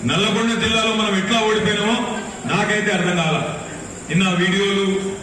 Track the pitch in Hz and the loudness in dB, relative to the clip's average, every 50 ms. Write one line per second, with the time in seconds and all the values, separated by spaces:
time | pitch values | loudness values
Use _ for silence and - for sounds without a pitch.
0 | 107 123 143 180 202 208 202 226 226 233 226 - - 220 226 226 220 226 226 214 | 0 0 0 2 2 2 2 2 2 0 0 0 0 0 2 2 2 2 0 0
1 | 208 208 196 190 - - 233 226 220 214 214 - - 202 202 202 208 220 226 - | 0 0 0 0 0 2 0 2 2 2 2 2 2 0 0 2 2 0 0 0
2 | - - - - - - - - - - 170 190 208 208 208 208 - 202 196 175 | -2 -4 -4 -6 -8 -8 -10 -8 -4 -2 0 0 0 0 0 0 2 0 0 2
3 | 170 175 175 170 165 156 151 - - - - - - - - - - - - - | 0 0 0 0 0 0 0 0 -2 -4 -6 -8 -10 -10 -12 -12 -12 -12 -12 -14
4 | - - 151 180 196 190 175 175 180 190 180 196 202 202 196 196 196 190 190 185 | -8 0 2 2 2 2 2 2 2 2 2 2 2 2 2 2 2 2 0 0
5 | 190 190 - - | -2 -4 -6 -8